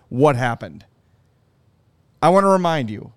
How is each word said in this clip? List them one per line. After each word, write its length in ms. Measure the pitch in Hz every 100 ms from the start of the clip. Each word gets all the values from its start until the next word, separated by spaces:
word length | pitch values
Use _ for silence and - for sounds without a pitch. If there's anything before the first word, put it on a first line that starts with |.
| -
what 260 | 123 151 127
happened? 500 | 123 117 98 71 - _ _ _ _ _ _ _ _ _ _ _ _ _
I 80 | 151
wanna 200 | 185 196
remind 400 | 190 175 160 117
you." 240 | 104 -